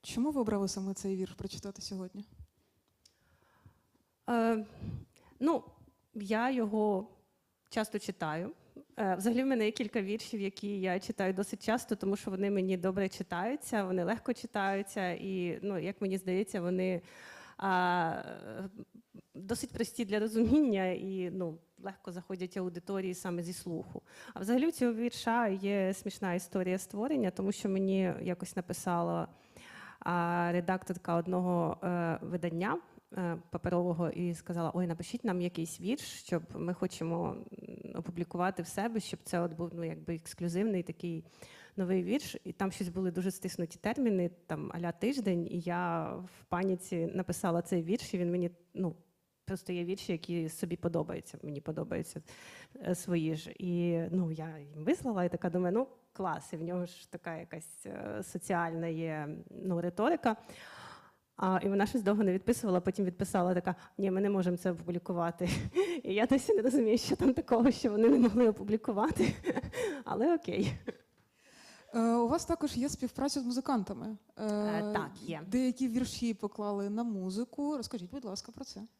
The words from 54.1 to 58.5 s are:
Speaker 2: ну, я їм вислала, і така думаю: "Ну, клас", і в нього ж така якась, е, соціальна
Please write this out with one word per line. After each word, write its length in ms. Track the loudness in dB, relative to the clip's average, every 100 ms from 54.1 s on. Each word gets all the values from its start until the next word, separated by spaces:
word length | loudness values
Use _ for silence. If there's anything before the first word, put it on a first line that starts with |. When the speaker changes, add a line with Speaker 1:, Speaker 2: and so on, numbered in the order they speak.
Speaker 2:
ну, 200 | 0 0
я 260 | -2 -8 -10
їм 260 | -14 -4
вислала, 400 | 0 0 0 2
і 60 | 2
така 200 | 2 0
думаю: 260 | 2 2 2
"Ну, 120 | 0 -6 _
клас", 400 | -4 -2 -2 -6
і 40 | -6
в 40 |
нього 240 | -4 -2 -4
ж 260 | -8 -14
така 260 | -10 -8 -8
якась, 480 | -8 -12 -12 -14 -10
е, 380 | -8 -6 -6
соціальна 640 | -6 -8 0